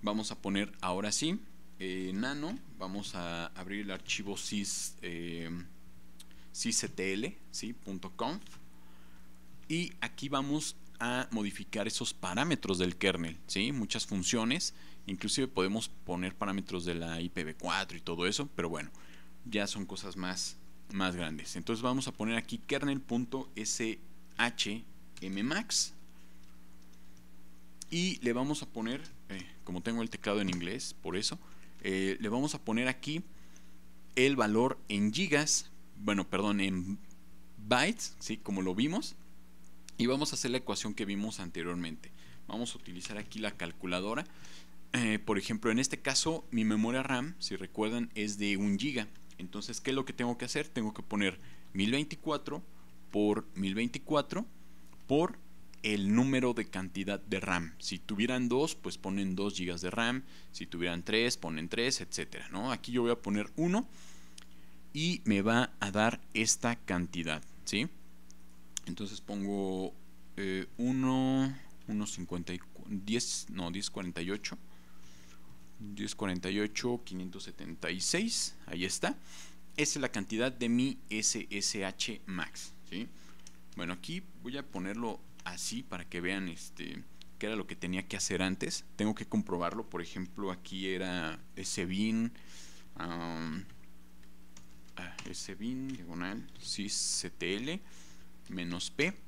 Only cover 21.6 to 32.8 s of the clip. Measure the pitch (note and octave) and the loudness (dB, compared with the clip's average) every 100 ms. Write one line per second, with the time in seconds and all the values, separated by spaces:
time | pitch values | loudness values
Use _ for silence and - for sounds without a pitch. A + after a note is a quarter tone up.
21.6 | E2+ A2+ B2 C3 C3 - G#2+ A#2 A2+ A#2 | -2 0 2 2 0 -2 0 0 0 -6
22.6 | - C#3 C#3+ C#3 C3+ A#2 A#2+ C3 C3 - | 0 2 4 0 2 0 2 -2 -4 -4
23.6 | G#2+ - A2+ G#2 - - - - A#2 A#2+ | -2 2 0 0 -6 -10 -12 2 2 4
24.6 | - G#2+ - - - - F#2 F#2+ A#2 E3+ | 0 0 -6 -12 -12 -8 -4 0 2 0
25.6 | A3+ - - - - - - - - - | 2 2 2 -2 -12 -12 -12 -12 -12 -12
26.6 | - - - - - - - - - - | -12 -12 -12 -12 -12 -12 -10 -10 -8 -10
27.6 | - - - E3+ F#3 E3 A#2+ A#2+ C3+ D3 | -12 -10 0 4 4 4 4 4 4 2
28.6 | - - A2+ C3+ - - - G2 F2+ - | 0 -2 0 -2 -4 -8 -6 -6 -6 -8
29.6 | - F2+ F2+ A#2 A2+ - G#2+ G#2 G2 F2+ | -4 -2 2 2 0 2 4 6 6 2
30.6 | E2+ A#2 - - - F2 G#2+ - - - | 0 -2 -4 -4 0 2 0 -2 -8 -10
31.6 | - - F#2+ F#2+ F#2+ F#2+ A2 A#2 D3 D3+ | -10 -4 2 4 4 2 2 2 2 0
32.6 | - A2+ | 0 2